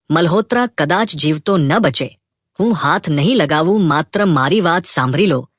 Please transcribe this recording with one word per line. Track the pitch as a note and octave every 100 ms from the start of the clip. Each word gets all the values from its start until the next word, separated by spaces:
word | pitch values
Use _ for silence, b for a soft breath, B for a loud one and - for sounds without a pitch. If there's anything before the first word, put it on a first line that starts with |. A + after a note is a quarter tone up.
| -
મલ્હોત્રા | D#3+ E3+ F#3+ G#3+ A#3+ B3
કદાચ | - D3+ F3+ A3 D#3
જીવતો | D3+ D#3 G3+ G3
ન | C#3 G3
બચે. | A3 - C3 - _ _ _ -
"હું | A3
હાથ | F#3 C#3+ F3 E3+
નહીં | C#3+ E3 B3+
લગાવું, | D3 D#3 E3 G#3+ E3+
માત્ર | D3 D#3 G3+
મારી | G3+ D3 C3+ G#3
વાત | F3 F3+
સાંભળી | - - B2+ C#3+ G3+
લો." | C3 B2+